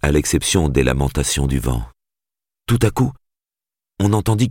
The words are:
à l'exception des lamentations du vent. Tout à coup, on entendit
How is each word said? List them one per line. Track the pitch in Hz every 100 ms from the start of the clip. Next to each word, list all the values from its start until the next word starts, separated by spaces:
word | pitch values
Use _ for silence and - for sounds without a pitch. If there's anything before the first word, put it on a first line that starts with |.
à | 73
l'exception | 76 - 85 - 95 78
des | 67
lamentations | 64 67 67 - 69 - 69
du | 67
vent. | 62 60 60 - _ _ _ _ _ _ -
Tout | 117
à | 110
coup, | - 131 - _ _ _ _ _ _ _ -
on | 101
entendit | 107 107 110 123